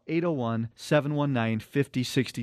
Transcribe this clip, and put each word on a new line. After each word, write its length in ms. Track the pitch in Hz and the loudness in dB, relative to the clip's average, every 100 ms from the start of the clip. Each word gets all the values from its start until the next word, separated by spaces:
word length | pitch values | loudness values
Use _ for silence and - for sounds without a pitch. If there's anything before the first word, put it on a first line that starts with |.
| - | -2
eight 180 | 160 175 | -2 0
oh 60 | |
one, 380 | 151 117 113 113 - | 0 -2 -2 -4 -8
seven 380 | - 151 143 | 0 2 2
one 180 | 147 143 | 0 0
nine, 280 | 127 113 110 | 0 0 0
fifty 440 | - 143 139 127 | -2 0 0 -2
six 300 | 123 - 120 - | 0 0 0 -4